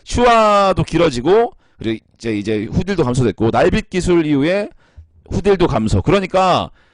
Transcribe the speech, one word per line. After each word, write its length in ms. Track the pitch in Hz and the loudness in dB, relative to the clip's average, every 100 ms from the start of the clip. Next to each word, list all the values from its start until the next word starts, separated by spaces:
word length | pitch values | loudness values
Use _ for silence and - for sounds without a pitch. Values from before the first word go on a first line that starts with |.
| - | -10
슈화도 800 | - 240 226 214 202 196 170 156 | 0 2 4 4 2 2 0 -2
길어지고, 680 | 160 165 123 127 208 233 - _ - | 0 0 0 0 2 2 -4 _ -10
그리고 260 | 110 113 - _ | -8 -8 -10 _
이제, 200 | 117 107 | -6 -6
이제 260 | 101 107 104 | -4 -4 -4
후딜도 360 | - 175 190 | -4 -2 -2
감소됐고, 480 | 131 127 120 - 113 | -2 0 -2 0 0
날빛 400 | 113 165 185 - | 2 0 0 -4
기술 340 | 185 175 175 151 | -4 0 2 2
이후에 440 | 143 151 190 320 - _ - - _ - | 0 0 -2 -4 -12 _ -20 -20 _ -10
후딜도 380 | - 180 190 170 | -4 0 2 2
감소. 340 | 131 110 101 | 0 0 0
그러니까 720 | - 190 190 185 185 147 87 - _ | 0 0 0 0 2 0 -2 -10 _